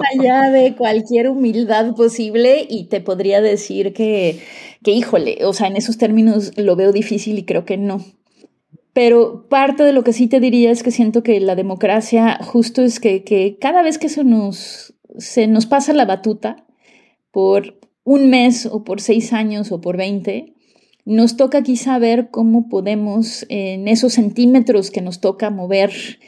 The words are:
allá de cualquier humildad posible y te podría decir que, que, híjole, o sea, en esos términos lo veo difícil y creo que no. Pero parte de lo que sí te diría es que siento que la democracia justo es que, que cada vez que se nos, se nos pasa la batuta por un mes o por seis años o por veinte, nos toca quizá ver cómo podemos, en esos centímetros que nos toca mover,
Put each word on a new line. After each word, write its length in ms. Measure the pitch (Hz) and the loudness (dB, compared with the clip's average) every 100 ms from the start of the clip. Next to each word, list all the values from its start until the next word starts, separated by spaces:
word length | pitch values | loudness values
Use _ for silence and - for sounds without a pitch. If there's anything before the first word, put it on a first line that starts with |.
| 277 | -2
allá 360 | 262 254 262 269 | 2 2 4 4
de 240 | 269 254 | 4 2
cualquier 540 | - 226 214 220 240 247 | 0 -2 -2 0 0 0
humildad 640 | 269 247 220 220 220 226 | 0 -2 -2 0 0 0
posible 720 | 233 233 226 214 220 247 285 277 | 0 0 0 -4 2 4 2 0
y 180 | 226 | -8
te 180 | 175 196 | -6 -6
podría 400 | 180 185 196 202 | -4 -4 0 2
decir 500 | 214 208 - 196 196 | 2 0 -4 -4 -4
que, 460 | 196 220 208 175 175 - - - - | -2 -2 0 -2 -4 -14 -20 -20 -6
que, 100 | 208 | 0
híjole, 520 | 220 233 185 135 - | 0 0 -2 -2 -4
o 80 | 190 | -4
sea, 140 | 190 196 | -2 -4
en 100 | 196 | -4
esos 220 | 226 226 | -4 -2
términos 540 | 220 220 226 214 196 - | 0 4 4 2 -2 -2
lo 200 | 196 175 | 0 2
veo 140 | 196 | 2
difícil 460 | 202 214 220 214 208 | 2 -2 -4 -4 -8
y 80 | |
creo 220 | 180 175 175 | -4 -6 -4
que 100 | 190 | -6
no. 260 | 202 190 180 _ _ _ _ _ _ _ _ | -4 -6 -12 _ _ _ _ _ _ _ _
Pero 560 | - 240 233 226 - - | 0 4 4 4 -2 -2
parte 320 | 269 277 277 | 2 2 4
de 100 | 294 | 4
lo 100 | 269 | 4
que 120 | 240 | 2
sí 140 | 226 240 | 0 2
te 120 | 262 | 2
diría 300 | 247 240 233 | 2 4 4
es 120 | 233 | 2
que 100 | 240 | -2
siento 300 | 233 220 233 | 0 0 0
que 180 | 233 208 | 0 0
la 160 | 190 185 | 2 -2
democracia 800 | 196 185 202 214 214 226 226 - | -4 -2 0 0 0 2 2 0
justo 400 | - 240 233 - | -2 0 0 0
es 200 | 254 233 | 0 0
que, 220 | 214 190 | -2 -2
que 360 | - 196 190 202 | -2 0 0 -2
cada 220 | 269 349 | -2 2
vez 160 | 320 311 | 0 -2
que 100 | 311 | -6
se 160 | 294 | 0
nos, 720 | 262 226 202 180 - - - _ _ - | 2 2 0 -8 -16 -20 -20 _ _ -20
se 280 | - 247 220 | -6 -2 2
nos 200 | 226 226 | 2 2
pasa 260 | 277 277 | 0 2
la 140 | 302 208 | 0 2
batuta 580 | 190 220 214 214 - _ _ _ _ _ _ _ | 0 -4 -6 -8 -12 _ _ _ _ _ _ _
por 500 | - 190 196 214 - _ _ - | -2 2 0 -2 -18 _ _ 0
un 220 | 277 269 | 4 4
mes 380 | 254 247 240 226 | 4 4 0 -4
o 180 | 214 | -8
por 160 | 220 208 | -8 -8
seis 320 | - 226 226 | 0 0 0
años 400 | 226 214 208 214 | -2 -4 -4 -6
o 80 | 196 | -8
por 160 | 175 180 | -6 -6
veinte, 560 | 190 202 190 208 320 _ _ _ _ _ - | -6 -6 -6 -10 -12 _ _ _ _ _ -2
nos 320 | 220 233 233 | 2 2 2
toca 240 | 269 285 | 0 2
quizá 360 | 247 240 269 254 | 0 -2 -2 0
ver 300 | 233 233 240 | 2 0 -2
cómo 380 | 226 226 233 233 | -2 2 2 0
podemos, 800 | 196 190 214 208 208 220 - - | -4 -4 -4 -4 -4 -4 -6 -10
en 400 | 208 190 190 202 | -8 -6 -6 0
esos 240 | 233 254 | 2 2
centímetros 760 | 240 202 220 247 262 233 208 190 | 0 -2 2 4 4 4 0 0
que 100 | 202 | -6
nos 220 | 180 180 | -8 -4
toca 260 | 196 190 214 | -4 -2 -6
mover, 420 | 196 180 196 202 - - - | -6 -2 0 0 -4 -16 -18